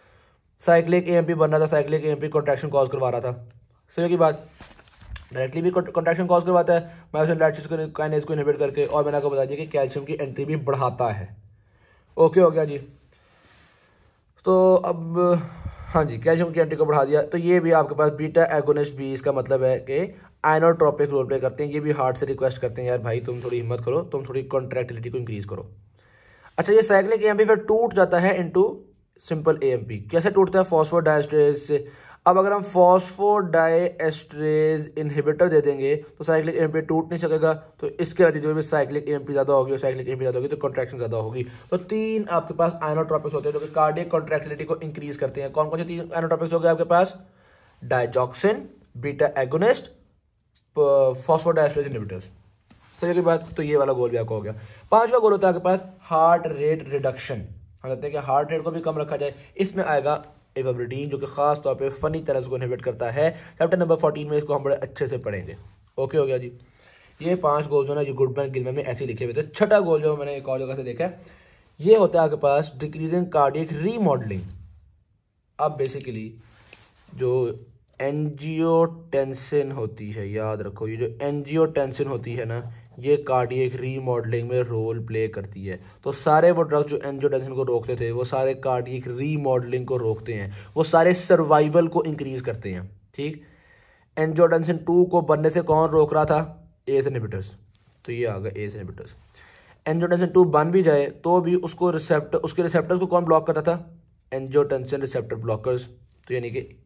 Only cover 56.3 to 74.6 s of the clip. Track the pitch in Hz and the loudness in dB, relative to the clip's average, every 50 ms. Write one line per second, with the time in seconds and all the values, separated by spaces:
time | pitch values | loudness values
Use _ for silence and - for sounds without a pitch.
56.3 | 170 170 165 160 147 139 143 151 160 160 147 135 139 143 135 131 120 - - - | 4 4 2 -2 -4 -2 0 0 -2 -2 -4 -6 -4 -2 -2 -2 -4 -4 -8 -10
57.3 | 135 107 92 - - - - - - _ - 131 131 113 143 147 143 147 135 135 | -10 -10 -10 -12 -16 -20 -20 -20 -20 _ -10 -10 -8 -8 -8 -8 -6 -6 -2 0
58.3 | 135 143 147 147 165 160 151 165 160 165 - 160 156 151 151 147 156 139 143 143 | 2 2 2 0 -2 -4 -4 -4 -6 -4 -4 -4 -4 -4 -4 -4 -4 -4 -4 -6
59.3 | 143 - - - - - 196 190 - 190 185 - 156 143 135 143 151 - - - | -6 -8 -18 -12 -4 -4 -4 -2 -2 -4 -2 0 0 0 2 0 -2 -2 -4 -12
60.3 | - _ _ _ - - 131 131 123 120 120 120 123 135 143 147 143 131 139 131 | -20 _ _ _ -8 -6 -4 -4 -2 -4 -4 -6 -6 -8 -8 -6 -6 -8 -8 -6
61.3 | - - 143 147 147 147 - 143 131 131 135 139 135 - - 156 160 160 156 - | -4 0 2 2 2 0 0 -4 -2 -2 -2 -6 -4 -4 -4 -4 -4 -4 -2 -2
62.3 | 139 131 123 123 127 127 127 123 123 123 - 131 113 - 123 117 117 143 151 165 | -2 -2 -2 -4 -6 -6 -4 -6 -6 -6 -6 -6 -6 -4 -4 -4 -2 0 0 0
63.3 | 165 - - - - - 165 170 180 180 175 165 165 160 165 151 147 151 151 147 | 0 -4 -14 -12 -4 -2 0 0 2 2 2 2 2 2 2 0 0 0 -4 -2
64.3 | 151 147 147 147 143 139 135 139 139 - - 123 - - 147 127 135 120 - 110 | -2 -2 -2 0 -2 -2 0 0 -2 -2 -4 -8 -6 -6 -6 -4 -6 -6 -6 -6
65.3 | 101 95 90 95 104 - - - - _ _ _ - - 135 131 - 156 143 135 | -8 -8 -8 -10 -14 -16 -20 -20 -20 _ _ _ -8 -6 -6 -2 0 0 0 0
66.3 | 131 127 123 120 123 123 - _ _ _ _ _ _ _ _ _ _ - 143 170 | 0 -4 -6 -8 -16 -18 -20 _ _ _ _ _ _ _ _ _ _ -8 -4 -2
67.3 | 180 180 - 151 147 147 151 147 147 143 139 135 143 151 147 139 131 123 135 127 | -2 0 2 0 0 0 0 0 0 0 0 0 -2 -4 -4 -4 -2 0 0 0
68.3 | 123 139 139 135 131 127 123 127 127 147 139 - 123 107 139 120 113 - 131 120 | 0 -2 -4 -4 -4 -6 -6 -6 -6 -6 -6 -6 -6 -8 -6 -8 -8 -6 -6 -6
69.3 | 117 143 156 151 - - 208 202 214 202 190 170 160 151 151 156 151 143 143 143 | -4 -4 -6 -4 0 0 2 4 4 4 4 4 2 2 2 0 -2 -2 -4 -8
70.3 | 143 139 135 139 131 131 135 127 131 135 131 127 120 123 165 185 - - - - | -8 -8 -6 -6 -6 -4 -4 -6 -8 -8 -8 -8 -6 -4 -6 -6 -6 -10 -20 -20
71.3 | - - _ _ _ _ _ _ _ - 147 185 220 220 196 170 - 170 160 151 | -20 -20 _ _ _ _ _ _ _ 0 6 6 8 8 8 6 4 4 4 4
72.3 | 143 - - 143 139 147 151 151 - 127 147 151 147 156 160 160 165 180 180 180 | 2 2 2 2 2 2 0 -2 -6 -10 -10 -8 -8 -6 -4 -2 -2 -2 -2 0
73.3 | - 156 143 139 135 151 160 160 160 147 160 202 233 233 214 170 139 127 117 110 | 2 2 2 2 2 -2 -4 -4 -6 -4 -4 -4 -2 0 0 2 0 0 -2 -6
74.3 | 101 92 87 98 - - | -8 -8 -10 -12 -14 -18